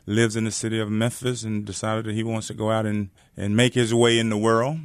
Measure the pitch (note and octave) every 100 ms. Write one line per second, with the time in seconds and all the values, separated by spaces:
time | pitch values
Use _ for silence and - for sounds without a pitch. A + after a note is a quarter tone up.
0 | - G#2+ A#2 A2 A2 - A2+ A2 G#2+ G#2+
1 | A#2 - B2+ A#2+ A2 G#2+ G#2 G2 A2 A2
2 | A2 G#2+ A2+ A2+ - - G#2+ A2 A2 G#2
3 | G2 _ _ - G2 G#2 B2 B2 A#2 A#2
4 | A#2 A#2 A2+ G#2+ A2 A2+ B2 D#3+